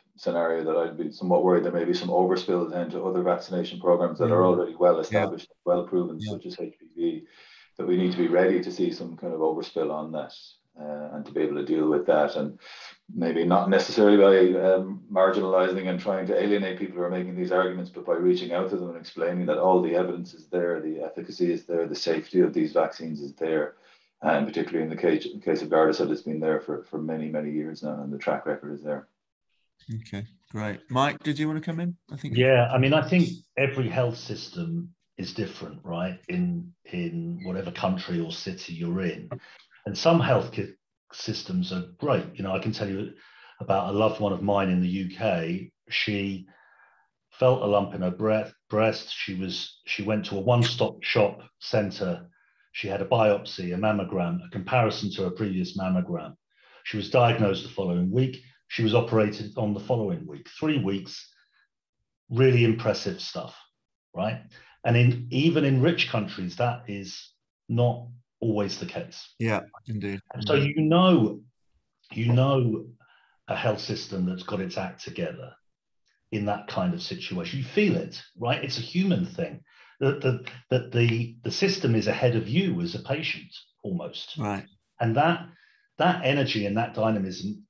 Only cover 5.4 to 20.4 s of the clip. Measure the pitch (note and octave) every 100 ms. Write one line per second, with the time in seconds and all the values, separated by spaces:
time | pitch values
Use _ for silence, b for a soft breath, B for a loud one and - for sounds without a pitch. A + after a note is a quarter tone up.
5.4 | - _ - F2+ F2+ - - D#2+ G#2+ G2+
6.4 | F2+ F2+ - - D#2+ D#2+ E2+ D#2+ b b
7.4 | b b b - F2+ F2+ F2+ F2+ E2 F2+
8.4 | F#2+ F#2 F2+ - F2 - E2+ E2 F2 D#2+
9.4 | D#2+ D#2+ D#2+ E2+ D#2 D2+ D#2 D#2+ D2 -
10.4 | - - _ D#2 D2+ D2+ D2+ D2+ D2 D2
11.4 | D#2 C#2+ C#2+ D#2 D#2 D2 D2 D#2 D2+ -
12.4 | D2 - B B B B - - E2 E2
13.4 | F2 F#2+ F#2+ F#2+ - - G#2 G#2 G2 F#2+
14.4 | F2+ F#2 F#2 F#2+ F#2+ G2 - G2 F#2+ G2+
15.4 | F#2+ F#2 F#2 F#2 F#2 F2+ G#2+ F#2+ F2+ -
16.4 | G#2 G2+ F#2+ F#2 F#2+ F2+ F2 F#2 F2+ F2+
17.4 | F2+ F#2 F#2 F2+ F2 - F2 E2+ F2+ F2+
18.4 | F2+ F2 F#2+ G2 F2 E2 E2 - E2 F2+
19.4 | D#2+ D2+ F2+ F2+ E2+ E2+ F2+ F2 F2 -